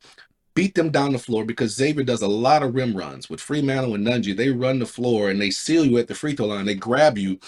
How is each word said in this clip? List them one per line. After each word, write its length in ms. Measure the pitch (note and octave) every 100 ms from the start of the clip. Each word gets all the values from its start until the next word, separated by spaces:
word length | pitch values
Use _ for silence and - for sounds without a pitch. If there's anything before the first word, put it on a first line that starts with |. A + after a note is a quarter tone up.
| _ - - _ _
beat 220 | - G3 F3+
them 140 | D#3+
down 240 | D3 C#3+
the 40 | C3
floor, 280 | - A2 A2
because 280 | A#2 A#2
Xavier 300 | G#2 C#3+ D3
does 180 | B2+ A#2
a 60 | G2+
lot 340 | G#2+ B2+ D3+
of 140 | C3+ B2
rim 180 | B2+
runs 360 | F#2+ D#2 C2+ -
with 100 | D#2+
Fremantle 560 | - D3 C#3 C3+ B2+ G#2
and 100 | G#2+
Nunge. 300 | B2 G2+ G2
They 140 | C3
run 300 | B2 B2+ C3
the 60 | A#2
floor 440 | - B2 A2+ G2+
and 100 | G2
they 100 | G2+
seal 360 | - - E3 D3
you 120 | A#2+
at 120 | A#2
the 40 |
free 220 | G#2 D3+ C#3
throw 120 | G#2+
line. 180 | G2+ G2
They 100 | G2
grab 420 | G#2+ B2+ D3+ G#2+
you 220 | F#2+ F#2+